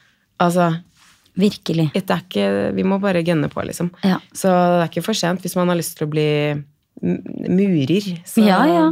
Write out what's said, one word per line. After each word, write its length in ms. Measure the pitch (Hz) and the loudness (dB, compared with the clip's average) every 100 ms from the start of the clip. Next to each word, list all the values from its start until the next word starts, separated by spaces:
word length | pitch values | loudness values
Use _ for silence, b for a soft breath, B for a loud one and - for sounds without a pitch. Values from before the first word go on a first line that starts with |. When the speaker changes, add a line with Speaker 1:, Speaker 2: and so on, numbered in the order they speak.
| b b b - | b b b -2
Speaker 1:
altså, 280 | 175 180 170 165 - b b b b - | 0 2 2 0 -8 b b b b -2
Speaker 2:
Virkelig. 520 | 202 - - 165 156 | 0 0 -4 -2 0
Speaker 1:
det 120 | 196 | -2
er 160 | 190 180 | -2 -4
ikke, 240 | - 202 196 202 202 | -4 -2 -2 0 -2
vi 100 | 196 | -2
må 160 | 190 196 | 0 0
bare 240 | 196 175 | 0 0
gønne 240 | 165 160 143 | 0 0 -2
på, 140 | - | -4
liksom. 240 | - - 175 - | -8 -6 -8 -2
Speaker 2:
Ja. 160 | 196 180 - | -2 -2 -4
Speaker 1:
Så 180 | - 190 | -4 2
det 380 | 180 175 175 | 4 4 2
er 40 | 165 | 0
ikke 100 | 170 | -4
for 120 | 165 | -4
sent 280 | 214 170 180 | -2 -2 -4
hvis 140 | 180 180 | -4 -2
man 100 | 175 | 0
har 60 | 175 | 0
lyst 200 | 160 - | -4 -6
til 80 | 151 | -4
å 40 | |
bli 160 | 151 151 147 147 147 - _ _ - | -2 0 0 -2 -4 -10 _ _ -6
m-, 220 | 175 175 - - - | -4 -4 -6 -8 -2
murer. 580 | 180 196 165 131 185 202 170 | 2 2 2 0 0 -2 -8
Så 220 | - - 214 | -4 2 4
Speaker 2:
Ja, 140 | 185 | 6
ja, 200 | 285 339 320 | 4 4 2